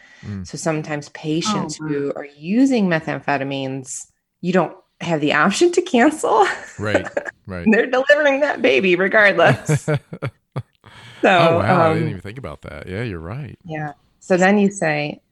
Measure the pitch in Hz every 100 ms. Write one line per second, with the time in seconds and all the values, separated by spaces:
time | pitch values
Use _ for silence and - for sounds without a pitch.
0 | - - 117 101 90 151 165 156 151 147
1 | 147 - 156 160 208 208 165 151 156 143
2 | 139 - 143 147 160 226 269 240 185 160
3 | 160 139 143 139 139 139 135 135 123 -
4 | - _ _ _ 175 180 156 - _ _
5 | 170 156 143 147 170 202 349 349 - 240
6 | 285 - - - 381 - - - 104 104
7 | - - - - - 90 220 220 254 254
8 | 269 294 294 269 285 - 254 269 190 175
9 | 190 214 202 170 165 135 - 147 - 147
10 | - - 143 - _ 127 - _ - -
11 | - - 214 180 170 170 - 180 165 160
12 | 160 95 98 127 87 71 - 73 - 95
13 | 120 85 82 127 139 - 175 156 151 -
14 | _ _ - 180 185 208 196 196 160 151
15 | 147 - _